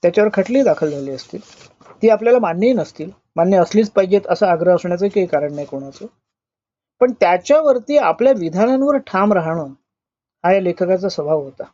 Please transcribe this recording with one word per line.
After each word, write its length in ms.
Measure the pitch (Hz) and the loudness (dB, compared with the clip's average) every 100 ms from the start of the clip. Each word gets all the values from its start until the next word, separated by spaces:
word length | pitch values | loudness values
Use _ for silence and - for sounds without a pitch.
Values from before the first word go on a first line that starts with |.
त्याच्यावर 280 | 175 175 208 | 0 0 0
खटले 300 | 202 190 254 | -2 -2 0
दाखल 280 | 247 151 156 | 0 0 -4
झाले 220 | 143 139 | -6 -10
असतील, 280 | 131 - 185 - - - _ - - | -12 -14 -18 -18 -20 -20 _ -20 -2
ती 60 | 220 | 2
आपल्याला 300 | 214 226 247 | 2 2 2
मान्यही 340 | 202 165 226 | 0 0 0
नसतील, 380 | 240 147 - 160 - _ - | 0 -4 -10 -18 -18 _ -2
मान्य 220 | 175 190 | 2 2
असलीच 320 | 170 214 214 | 2 2 0
पाहिजेत 360 | - 190 202 - | 0 2 0 0
असा 240 | 175 196 | 0 0
आग्रह 220 | 170 175 | 2 2
असण्याचं 340 | 175 175 175 196 | 0 0 -4 -2
काही 180 | 196 180 | -2 -2
कारण 280 | 147 147 | -2 -4
नाही 120 | 147 143 | -8 -10
कोणाचं, 400 | 135 139 - 214 _ _ _ _ _ _ _ _ _ | -12 -14 -18 -20 _ _ _ _ _ _ _ _ _
पण 120 | 254 | -2
त्याच्यावरती 840 | 240 175 180 - 302 302 247 220 294 | 2 2 2 2 2 4 0 2 2
आपल्या 360 | 202 - 254 247 | 2 2 2 2
विधानांवर 580 | 165 170 226 262 277 285 | -2 0 0 2 0 -2
ठाम 360 | - 190 208 | -2 -2 2
राहणं 340 | 196 160 165 143 135 _ _ _ _ _ _ | 0 -2 -6 -8 -14 _ _ _ _ _ _
हा 80 | 170 | 0
या 80 | 190 | 0
लेखकाचा 480 | 180 175 180 185 190 | 0 -2 -2 -2 -2
स्वभाव 340 | 170 147 156 | -6 -4 -4
होता. 220 | 139 - - | -4 -14 -18